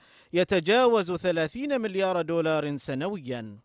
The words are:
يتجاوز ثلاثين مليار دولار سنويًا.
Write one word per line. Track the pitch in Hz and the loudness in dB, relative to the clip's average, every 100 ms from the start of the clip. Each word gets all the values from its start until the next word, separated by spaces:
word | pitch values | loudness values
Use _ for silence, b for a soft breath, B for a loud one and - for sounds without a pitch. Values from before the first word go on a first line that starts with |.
| b b b | b b b
يتجاوز | 175 180 190 160 233 254 226 175 | 0 2 2 4 4 6 4 2
ثلاثين | 175 185 165 160 233 285 269 | -2 -2 0 -2 -4 -4 -2
مليار | 220 185 190 180 | -2 0 0 0
دولار | 160 170 160 156 147 143 | 0 0 0 0 -2 -6
سنويًا. | - 135 175 208 127 120 110 104 | -6 -4 -4 -6 -8 -8 -10 -16